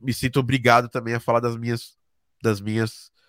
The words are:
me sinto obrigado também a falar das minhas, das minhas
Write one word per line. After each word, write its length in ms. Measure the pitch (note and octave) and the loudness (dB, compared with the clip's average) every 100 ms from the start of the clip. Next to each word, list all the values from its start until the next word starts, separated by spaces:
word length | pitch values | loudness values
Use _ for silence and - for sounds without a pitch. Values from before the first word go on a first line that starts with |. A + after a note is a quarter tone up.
me 100 | B2+ | -6
sinto 280 | A#2 B2+ C3+ | -4 -2 0
obrigado 480 | B2 C3 A#2+ A#2+ A#2+ | 0 2 4 4 4
também 260 | B2+ A2+ | -6 -4
a 60 | A#2 | -4
falar 180 | - A#2 | 0 0
das 180 | A#2+ A#2 | 0 -4
minhas, 400 | A#2 A#2 - _ _ _ _ _ | -4 -6 -8 _ _ _ _ _
das 180 | A2+ G2+ | -2 -2
minhas 520 | G#2 A2 A2+ - - _ | -2 -2 -4 -6 -20 _